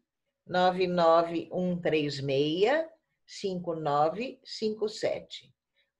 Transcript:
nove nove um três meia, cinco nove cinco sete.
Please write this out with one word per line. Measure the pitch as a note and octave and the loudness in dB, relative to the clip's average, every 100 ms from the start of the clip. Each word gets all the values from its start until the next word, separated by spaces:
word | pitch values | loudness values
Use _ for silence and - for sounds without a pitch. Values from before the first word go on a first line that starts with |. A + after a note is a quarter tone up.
| _ _ _ _ - | _ _ _ _ -6
nove | F3+ F#3 F3+ F#3 | 2 2 2 0
nove | F3 E3 E3 E3+ E3+ - | 4 6 6 4 -2 -4
um | F3+ F3+ F3 | -4 -2 -2
três | E3+ D#3 D3 C#3 | 0 0 0 -4
meia, | C#3 C3+ D3 E3 G#3 D4+ D#4+ - _ _ _ | -2 0 2 2 2 2 -2 -10 _ _ _
cinco | - G3 F3+ F3 | -10 -6 -6 -6
nove | E3 D3+ C#3+ D#3 F3+ C4 - | -4 0 2 2 0 -8 -10
cinco | - - A3 G#3+ G#3 | -16 -6 -4 -2 -4
sete. | - - - - - - _ _ _ _ _ | -4 -4 -4 -8 -18 -20 _ _ _ _ _